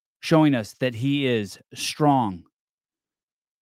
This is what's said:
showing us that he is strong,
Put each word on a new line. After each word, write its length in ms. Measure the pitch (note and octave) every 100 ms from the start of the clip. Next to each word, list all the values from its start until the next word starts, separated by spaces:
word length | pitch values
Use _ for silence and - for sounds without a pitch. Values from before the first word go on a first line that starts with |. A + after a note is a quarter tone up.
| _ _
showing 340 | - D#3+ D3+ B2+
us 160 | G#2 -
that 160 | C3 A2
he 300 | C#3 C#3+ C3
is 340 | A#2 G2+ - _
strong, 680 | - - - D3 C3+ A2 F2 - _ _ _ _ _ _ _ _ _ _ _